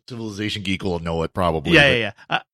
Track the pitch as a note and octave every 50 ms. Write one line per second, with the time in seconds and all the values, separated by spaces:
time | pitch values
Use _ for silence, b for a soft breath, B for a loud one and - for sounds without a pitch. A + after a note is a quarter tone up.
0 | _ - B2+ A2+ A2+ A2 G2 G2+ G#2+ G#2 G#2 G#2 F#2 G2 F#2+ E2+ G2 F#2+ F2 E2
1 | E2 E2+ E2 E2 E2 - - G2 F2+ E2+ D#2+ D#2+ C#3 E3 E3 D3+ C#3+ C3+ B2+ A#2
2 | A2 G2 - b b b - - - _